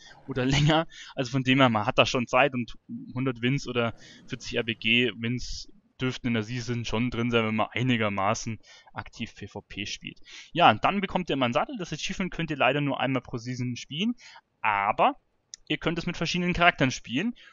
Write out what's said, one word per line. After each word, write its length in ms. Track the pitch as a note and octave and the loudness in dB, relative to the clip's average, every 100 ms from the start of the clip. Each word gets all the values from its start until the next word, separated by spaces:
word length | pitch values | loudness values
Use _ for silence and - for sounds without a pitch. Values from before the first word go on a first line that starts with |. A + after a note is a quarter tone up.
| - - - | -16 -18 -8
oder 180 | B2+ B2+ | -4 0
<laughs> 0 | |
länger. 400 | C#3+ D3+ D#3 E3 - - | 2 4 4 0 -8 -12
Also 160 | - B2 | -8 -4
von 120 | C3+ | -2
dem 180 | B2+ C3+ | 2 4
her, 100 | C3 | 6
man 160 | A2 G#2+ | 4 2
hat 100 | - | 2
da 80 | |
schon 220 | A#2+ C3+ A#2+ | 2 2 2
Zeit 260 | B2+ C#3+ | 4 4
und 220 | B2+ A2 - - A#2+ - | 2 -6 -10 -14 -14 -10
hundert 260 | B2 C3 A#2+ | -4 -4 -2
Wins 260 | A#2+ C#3 A#2+ | 0 0 -2
oder 280 | B2 A#2 - - - - | -2 -2 -4 -14 -20 -14
vierzig 300 | C3 - A#2+ | -12 -6 -4
R-B-G-Wins 1160 | A2+ A2 A2+ A#2 B2 A#2 A2+ A#2+ - - - - _ - | -2 -2 2 4 2 0 -4 -4 -4 -8 -12 -20 _ -4
dürften 280 | C3 - B2 | -4 -2 -2
in 80 | |
der 80 | A#2 | 0
Season 420 | G#2+ B2 A#2+ A#2 | -2 -4 -4 -4
schon 260 | A2 A2+ B2 | -2 0 0
drin 200 | A2 A#2+ | 0 0
sein, 160 | A#2 A2 | 2 2
wenn 80 | |
man 140 | A2 G2+ | 0 -2
einigermaßen 880 | - B2+ A#2 G#2+ G2 G2 A2 A#2 A2 - - - | 0 0 2 0 0 0 0 -4 -10 -14 -20 -16
aktiv 420 | - - - A2 | -14 -12 -10 -12
P 120 | - G2+ | -12 -14
V 160 | G#2 | -14
P 240 | - - G2+ | -12 -10 -8
spielt. 320 | - - - - - - | -10 -12 -16 -18 -20 -8
Ja, 180 | E3 D#3+ | 6 8
und 140 | A2 | 8
dann 160 | - G3 | 4 0
bekommt 300 | F#3+ F#3 F3 | -2 -2 -2
ihr 60 | C#3 | 0
mal 100 | A#2+ | 2
einen 80 | |
Sattel. 220 | C3+ A#3+ B3 | 2 0 -4
Das 160 | E3+ | -8
Achievement 380 | D3+ - - F3+ | -6 -6 -4 -4
könnt 180 | - D#3+ | -4 -4
ihr 80 | C#3+ | 2
leider 240 | B2 C#3+ | 2 2
nur 180 | C#3+ - | 0 0
einmal 220 | C3 C3 | 0 -2
pro 160 | - B2 | -4 -8
Season 380 | A#2 B2 B2 B2 | -8 -6 -6 -6
spielen, 400 | - D3 A3+ B3 - - _ _ | -8 -4 -2 -4 -10 -20 _ _
aber 540 | A2 G2+ G2+ A#2+ A3 - _ _ _ - - | 0 2 2 2 2 0 _ _ _ -16 -6
ihr 120 | D3+ | -4
könnt 180 | D#3+ E3+ | -2 -2
es 80 | |
mit 140 | F3 - | -4 -4
verschiedenen 340 | E3 F3 F3 | -2 0 0
Charakteren 380 | E3+ F3 - C3 | 2 2 4 2
spielen 440 | - - B2 A3+ - - | 0 -4 -2 -2 -6 -14